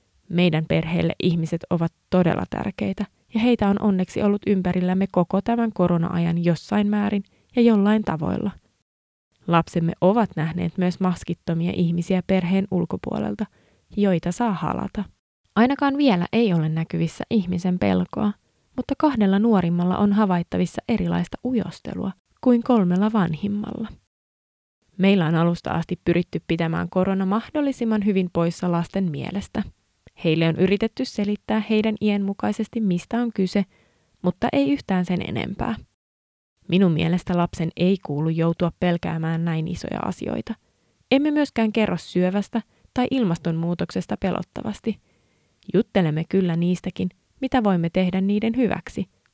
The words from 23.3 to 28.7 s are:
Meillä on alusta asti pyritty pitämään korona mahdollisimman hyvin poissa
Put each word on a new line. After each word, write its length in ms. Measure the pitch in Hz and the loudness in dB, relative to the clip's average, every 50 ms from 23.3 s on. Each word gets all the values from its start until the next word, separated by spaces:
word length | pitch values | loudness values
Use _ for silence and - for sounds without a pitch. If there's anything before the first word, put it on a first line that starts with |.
| 160 143 - 202 202 208 214 - - - 226 214 - - _ _ _ _ _ _ _ _ _ _ _ _ _ _ _ _ _ _ _ - | -2 -4 -4 -4 -4 -4 -6 -8 -8 -8 -10 -10 -12 -18 _ _ _ _ _ _ _ _ _ _ _ _ _ _ _ _ _ _ _ 2
Meillä 280 | 185 196 202 196 165 | 4 4 4 4 4
on 80 | 156 165 | 2 2
alusta 360 | 165 170 170 175 - - - | 4 4 2 2 0 -4 -4
asti 300 | - 165 165 - 175 - _ | -4 -4 -2 -4 -8 -4 _
pyritty 380 | - 170 170 180 - - 165 - | 0 2 2 0 0 -6 -8 -4
pitämään 420 | - 160 165 170 165 165 170 175 170 | -2 -2 -2 0 -2 0 -2 -4 -2
korona 380 | - 185 185 196 190 190 196 | 0 0 0 0 0 0 0
mahdollisimman 760 | 190 196 226 - - - 302 294 277 262 - 240 226 214 214 196 | 0 -2 -2 -4 -4 -4 -2 -2 -2 -2 -2 -2 0 0 0 0
hyvin 260 | 214 196 190 185 175 | 2 2 2 0 0
poissa 400 | - 170 170 170 170 - - 180 | 0 0 0 0 -2 -2 -2 0